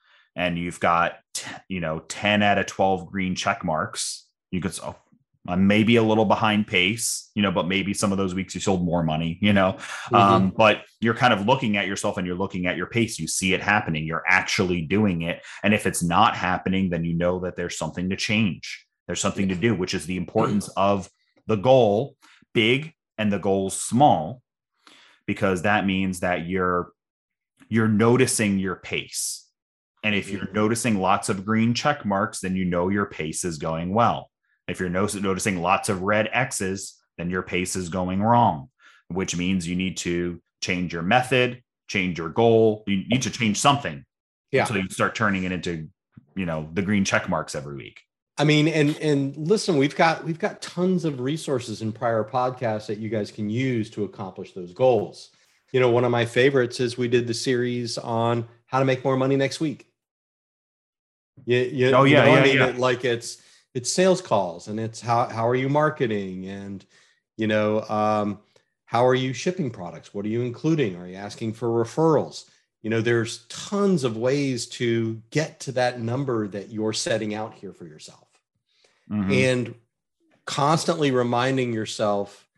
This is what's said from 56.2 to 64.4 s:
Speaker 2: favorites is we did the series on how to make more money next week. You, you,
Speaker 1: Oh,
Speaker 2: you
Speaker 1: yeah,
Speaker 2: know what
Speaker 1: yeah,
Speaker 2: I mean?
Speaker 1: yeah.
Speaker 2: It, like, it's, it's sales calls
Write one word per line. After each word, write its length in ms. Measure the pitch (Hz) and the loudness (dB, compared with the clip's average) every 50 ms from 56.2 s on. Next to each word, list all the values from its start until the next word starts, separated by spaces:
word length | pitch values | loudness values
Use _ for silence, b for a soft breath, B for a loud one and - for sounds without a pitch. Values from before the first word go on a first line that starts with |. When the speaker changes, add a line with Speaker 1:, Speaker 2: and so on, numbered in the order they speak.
| 117 | 0
Speaker 2:
favorites 560 | 113 - 127 127 143 139 131 123 120 - - | 2 2 4 4 6 4 4 2 0 0 -2
is 180 | 127 117 113 127 | -4 -2 -2 -2
we 80 | 123 | -2
did 220 | 117 120 123 117 117 | 2 2 0 0 0
the 60 | 113 | -4
series 640 | - - 135 127 120 123 123 120 120 120 113 - - | -4 -2 0 0 0 0 -2 -2 -4 -6 -6 -8 -8
on 500 | - 123 117 113 117 117 120 120 117 - - _ _ | -6 -4 -2 0 0 2 0 0 -2 -6 -14 _ _
how 140 | _ 131 135 | _ 0 0
to 40 | 135 | 2
make 200 | 135 131 123 - | 2 0 0 0
more 120 | 139 131 | 0 0
money 200 | 131 131 135 139 | 2 2 2 2
next 240 | 135 135 135 - - | 2 0 -2 -2 -4
week. 260 | 165 151 113 - - _ _ _ _ _ _ _ _ _ _ _ _ _ _ _ _ _ _ _ _ _ _ _ _ _ _ _ _ _ _ - - | -4 -4 -4 -8 -12 _ _ _ _ _ _ _ _ _ _ _ _ _ _ _ _ _ _ _ _ _ _ _ _ _ _ _ _ _ _ -12 -2
You, 140 | 120 123 123 | 0 0 0
you, 320 | 123 123 151 131 123 131 | 0 0 0 2 2 4
Speaker 1:
Oh, 140 | 131 131 135 | 6 6 8
Speaker 2:
you 120 | 139 147 | 8 8
Speaker 1:
yeah, 80 | 143 117 | 8 8
Speaker 2:
know 60 | - | 8
what 60 | - 135 | 8 8
Speaker 1:
yeah, 40 | |
Speaker 2:
I 40 | 131 | 6
mean? 100 | 135 135 | 6 6
Speaker 1:
yeah. 100 | 131 127 127 | 4 4 2
Speaker 2:
It, 100 | 123 123 | 2 0
like, 260 | 127 127 123 120 - | 0 0 0 0 0
it's, 360 | 123 117 113 - - - b b b b b b b _ | 0 0 -2 -4 -10 -14 b b b b b b b _
it's 180 | 127 120 - | -6 -6 -2
sales 280 | - 180 185 190 180 180 | 0 4 4 4 4 2
calls 460 | - - 120 101 | 2 0 0 0